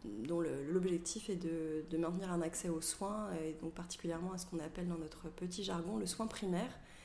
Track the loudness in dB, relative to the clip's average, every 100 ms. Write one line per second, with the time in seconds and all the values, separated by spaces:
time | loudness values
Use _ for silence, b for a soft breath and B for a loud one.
0 | -8 -4 0 2 2 2 2 4 4 2
1 | 0 -4 -2 0 0 0 0 0 0 2
2 | 4 2 2 2 2 0 0 2 0 -2
3 | 0 0 0 0 -2 -2 -4 -4 -6 -4
4 | -2 0 0 -2 -2 -2 -2 -2 0 0
5 | -2 -6 -8 -4 -4 -2 0 0 0 0
6 | 0 0 -2 0 2 4 2 -4 B B